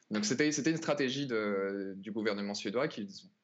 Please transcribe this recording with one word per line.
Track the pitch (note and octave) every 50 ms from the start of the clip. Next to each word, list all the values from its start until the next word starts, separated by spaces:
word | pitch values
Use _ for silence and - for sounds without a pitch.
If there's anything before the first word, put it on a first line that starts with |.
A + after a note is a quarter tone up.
| _ -
Donc | A2 G#2 G#2
c'était, | G#2 C3 B2 D3+ D3+
c'était | D3 D3 B2+ D#3+
une | E3
stratégie | D#3+ D#3+ - D3 C#3+ C#3 B2+ C3 C#3 C#3+
de, | C3 A#2 A2 G#2+ G#2 G2+ G2 G2 G2 G2 G2+ G2 G2 F#2+
du | G2 G2 G#2+
gouvernement | G#2 A2 G#2+ A2 G2+ G2+ G2+ G2+ G2+
suédois | - - A2 G2 A#2+ C#3+
qu'ils | D#3+ - - G#2
n'ont | G2 - - - - _ _